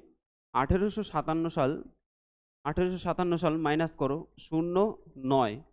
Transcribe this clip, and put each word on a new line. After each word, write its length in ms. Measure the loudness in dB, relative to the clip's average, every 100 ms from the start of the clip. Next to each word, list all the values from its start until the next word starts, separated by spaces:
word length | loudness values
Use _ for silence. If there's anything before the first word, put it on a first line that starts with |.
| -12 _ _ _ _
আঠেরোশো 500 | 0 2 2 2 -2
সাতান্ন 460 | -4 -4 -2 -2 -2
সাল, 340 | 0 0 -2 -8 _ _ _ _ _ _ _
আঠেরোশো 340 | -6 -2 -2 -2
সাতান্ন 400 | -4 -2 0 2
সাল 200 | 2 2
মাইনাস 340 | 2 0 0
করো, 360 | -2 -2 -2 -8 -18
শূন্য 600 | -6 -2 0 2 0 -2 -14 -6
নয় 440 | 2 2 2 -2 -12